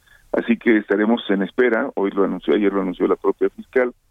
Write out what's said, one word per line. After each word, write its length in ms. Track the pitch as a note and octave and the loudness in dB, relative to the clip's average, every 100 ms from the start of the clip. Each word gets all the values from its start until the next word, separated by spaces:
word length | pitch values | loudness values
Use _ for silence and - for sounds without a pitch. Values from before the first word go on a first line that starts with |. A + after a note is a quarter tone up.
| _ _ _ | _ _ _
Así 240 | - A2+ A2+ | -4 -2 0
que 220 | - A2 | 2 2
estaremos 440 | G2+ G2+ G#2+ A#2 - | 2 0 0 0 0
en 140 | G2 | -2
espera, 480 | F#2+ - B2 A2+ C3 | -2 0 0 0 -2
hoy 160 | - G2 | -2 -2
lo 140 | F#2+ | 0
anunció, 300 | F#2 F#2 - | -2 -2 0
ayer 180 | G2+ G2+ | 0 2
lo 80 | G2 | 0
anunció 260 | F#2+ F2+ - | -4 -2 0
la 100 | F#2 | 0
propia 340 | F#2+ F#2+ G2 | -2 -2 -2
fiscal, 420 | - G#2+ C3 B2 - _ | -4 -4 -2 -2 -4 _